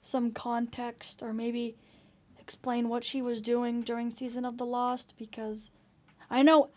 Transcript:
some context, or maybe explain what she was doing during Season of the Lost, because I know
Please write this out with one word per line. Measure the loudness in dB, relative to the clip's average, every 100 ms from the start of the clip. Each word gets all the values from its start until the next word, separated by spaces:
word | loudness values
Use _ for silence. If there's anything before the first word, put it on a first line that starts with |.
some | -4 -2 0
context, | -2 -2 -2 -2 -4 -8 -8 -10 -8
or | -6
maybe | -4 -2 -2 -4 -8 -20 -20 -20 _ _ -20
explain | -14 -8 -2 0 0
what | -2
she | -2 -4
was | -2 -2
doing | 0 2 2 -2
during | -2 -2 -4
Season | -4 -6 -4
of | -4 -4
the | -2
Lost, | 0 0 0 -6 -14
because | -14 -8 -6 -6 -10 -16 _ _ _ -20 -2
I | 6
know | 8 8 6